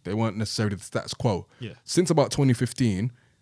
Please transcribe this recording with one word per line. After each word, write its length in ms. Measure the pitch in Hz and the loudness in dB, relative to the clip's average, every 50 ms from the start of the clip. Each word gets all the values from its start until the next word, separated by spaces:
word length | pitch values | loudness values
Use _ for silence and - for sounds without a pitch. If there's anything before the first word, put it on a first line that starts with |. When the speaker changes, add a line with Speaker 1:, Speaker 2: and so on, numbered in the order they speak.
| _ | _
Speaker 1:
They 80 | 87 101 | -6 -2
weren't 240 | 110 113 113 95 | -2 -2 -2 -2
necessarily 400 | 107 123 - - - 110 104 101 | -4 -6 -4 -2 -2 -2 -2 -2
the 60 | 92 - | -6 -8
status 300 | - - 123 - - - | -8 -8 -8 -8 -8 -8
quo. 340 | - - 123 98 87 - _ _ _ | -2 0 0 0 -2 -6 _ _ _
Speaker 2:
Yeah. 140 | 123 101 82 - _ | -14 -14 -14 -16 _
Speaker 1:
Since 260 | - - 170 185 147 | 0 2 2 2 4
about 220 | 165 151 135 107 | 4 4 4 2
twenty 220 | - - 139 131 120 | 2 2 4 4 4
fifteen, 580 | - 127 - - - 127 113 95 90 110 127 - _ _ _ _ _ | 2 0 -4 0 0 0 2 2 0 -2 -4 -6 _ _ _ _ _